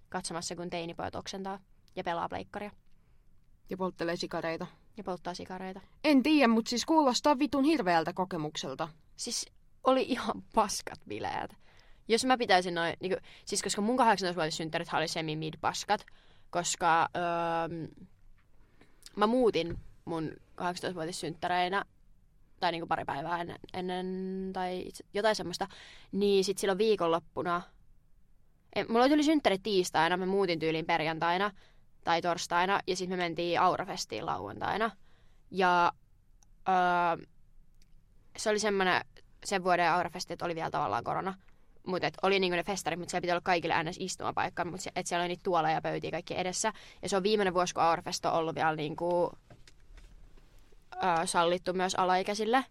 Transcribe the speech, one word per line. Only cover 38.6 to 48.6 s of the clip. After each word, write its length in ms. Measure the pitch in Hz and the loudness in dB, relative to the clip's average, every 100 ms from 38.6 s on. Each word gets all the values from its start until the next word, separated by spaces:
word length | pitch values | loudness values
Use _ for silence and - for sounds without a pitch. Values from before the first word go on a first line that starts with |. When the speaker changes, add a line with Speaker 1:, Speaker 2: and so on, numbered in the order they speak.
| 214 196 185 143 - - - - | 2 2 4 2 0 -16 -20 -14
Speaker 1:
sen 200 | - 196 | -4 0
vuoden 260 | 180 175 175 | 2 4 4
Aurafesti, 420 | 175 175 175 - | 2 0 -6 -10
että 120 | 175 | -6
oli 100 | 175 | -6
vielä 160 | 165 160 | -4 -4
tavallaan 340 | 156 147 107 | -2 -2 -2
korona. 300 | 117 151 180 190 - - - - - | -2 -4 -4 -8 -16 -20 -20 -14 -6
Mut 180 | 180 | -2
et 100 | 151 - | -2 0
oli 180 | 190 196 | 2 4
niinku 160 | 185 175 | 2 0
ne 60 | |
festarit, 360 | 170 196 - 175 | -2 -4 -4 -6
mut 100 | 170 | -4
siellä 120 | 180 | -4
piti 120 | 175 | 0
olla 80 | 175 | 0
kaikille 440 | 185 175 165 - | 2 0 2 0
N 100 | 160 | 0
S 20 | 180 | -6
istumapaikka, 640 | 185 - - - 135 - | -8 -6 -4 -2 -2 -2
mut 160 | 175 180 | -6 -6
se, 100 | - - | -8 -6
et 100 | 180 | -4
siellä 160 | 175 | -2
oli 60 | 175 | -2
niitä 140 | 175 | -4
tuoleja 320 | - 175 156 | 0 2 2
ja 80 | 160 | 0
pöytiä 280 | 165 160 156 | -2 -4 -6
kaikki 280 | 160 175 170 | -6 -6 -6
edessä. 340 | 180 180 220 - - - | -4 -2 -4 -6 -16 -10
Ja 60 | - | -2
se 80 | 196 | 0
on 60 | |
viimeinen 320 | 185 214 196 | 2 2 2
vuosi, 200 | 175 180 | 2 0
kun 80 | - | 2
Aurafest 420 | 165 170 - - | 2 2 -2 -4
on 80 | 165 | 0
ollut 220 | 165 160 | 0 0
vielä 220 | 151 | 0